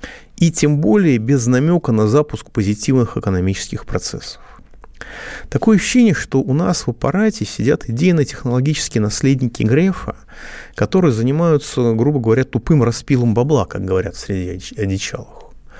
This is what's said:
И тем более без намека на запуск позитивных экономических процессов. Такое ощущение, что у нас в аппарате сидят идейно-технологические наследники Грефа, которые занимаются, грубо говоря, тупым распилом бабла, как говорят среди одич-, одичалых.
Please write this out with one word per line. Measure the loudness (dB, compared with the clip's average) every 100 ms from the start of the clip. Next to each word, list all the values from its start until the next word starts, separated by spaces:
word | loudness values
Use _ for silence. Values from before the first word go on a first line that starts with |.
| -18 -18 -14 0
И | 0
тем | 2 2 2
более | 4 4 4 2
без | 2 0 2
намека | 2 2 0 0
на | 2 2
запуск | 2 0 -6 -6
позитивных | -2 -2 -2 0 2 0 -2
экономических | -2 0 0 -2 -6 -10 -6
процессов. | -6 -6 -10 -14 -18 -20 -20 -20 -20 -20 -20 -18 -16 -14 -14 -6
Такое | -2 2 2
ощущение, | 2 2 4
что | 2 0 -2
у | 0
нас | 0 0 -2 -4
в |
аппарате | -4 -2 0 0 -2 -8
сидят | -2 0 0 -2
идейно-технологические | 0 2 2 0 -2 -2 0 0 -2 -2 0
наследники | 0 0 2 2 0 0
Грефа, | 2 2 2 -2 -8 -12 -16 -20 -18 -18 -14 -4
которые | 0 4 2
занимаются, | 2 0 2 2 2 0 -2 0
грубо | 2 2 2
говоря, | 2 2
тупым | 2 -2 2 4
распилом | 4 0 0 2 2
бабла, | 2 2 2 0
как | -4 -2
говорят | -2 -2 -8
среди | -6 -6 -4
одич-, | -8 -12 -6
одичалых. | -4 -2 -4 -10 -12 -20 -20 -20 -20